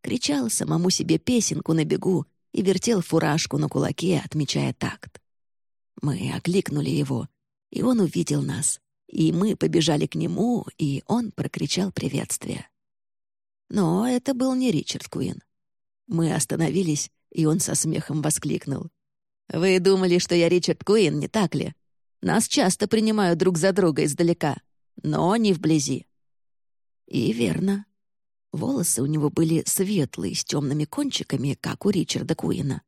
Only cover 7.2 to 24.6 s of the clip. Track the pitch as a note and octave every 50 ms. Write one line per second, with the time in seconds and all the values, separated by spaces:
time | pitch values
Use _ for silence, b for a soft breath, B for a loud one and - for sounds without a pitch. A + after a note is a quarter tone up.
7.2 | - - _ _ _ _ _ _ _ _ - - - B3 B3+ A3+ F#3+ D#3+ - F3
8.2 | E3 - D3 C#3+ C#3 C#3+ - A2 - - - - _ _ _ _ _ - - -
9.2 | D#3+ D#3+ E3+ E3 G3 A3 - - - - E3 E3+ D#3 E3 D3+ D3 D#3 D3 - D#3+
10.2 | D#3+ E3+ E3+ - G#3+ A#3+ A#3+ G3+ - - - - D#3+ C#3+ C#3 C#3 - - G#3 A#3+
11.2 | A#3+ G#3 - - D3+ - - - D#3+ D3 - F3+ G3 F#3+ - - - B2+ - -
12.2 | - - - - - - - G2 - _ _ _ _ _ _ _ _ _ _ _
13.2 | _ _ _ _ _ _ _ _ _ _ - G#3 F#3 D#3 E3+ F#3+ A3+ B3+ B3+ B3
14.2 | _ - C4+ A#3+ C4 C4 C4 B3+ B3+ B3 F3+ D3 - - - - - - - -
15.2 | - - - - _ _ _ _ _ _ _ _ _ _ _ _ _ - G3+ E3
16.2 | E3 - - - - - - D#3+ E3 - - F#3 F#3+ E3 D3 D3 - - _ _
17.2 | _ _ - F3 D#3+ D3+ D#3 E3+ - - E3+ - - D#3+ D#3 - D3+ - D#3 D#3
18.2 | C#3+ D3+ - - - D3 - - - D3 C#3 - - E3 _ _ _ _ _ _
19.2 | _ _ _ _ _ _ - E3 F3 F#3+ F#3 F#3 F3 F#3+ G3 F#3+ F#3 F3+ F3 F3
20.2 | - - F3 F3 E3 E3+ F3 F3+ D#3+ - D#3+ _ - - G3+ A3+ G3 D3 D3+ D3+
21.2 | C#3+ C#3 - A3 F#3+ D#3+ - C#3+ - - - _ _ _ _ _ _ _ _ _
22.2 | - F#3 - A3+ A3+ - - D4 B3 F#3 - - G#3+ G3+ A3+ A3 A3 A3 G#3+ G#3+
23.2 | G3+ F3 E3+ D#3 F3+ F#3 F3+ D#3+ D#3+ F#3+ F#3 G3+ F#3+ E3 C#3+ D3+ D3+ D3+ C#3+ -
24.2 | F3 E3+ E3+ _ - D3+ - -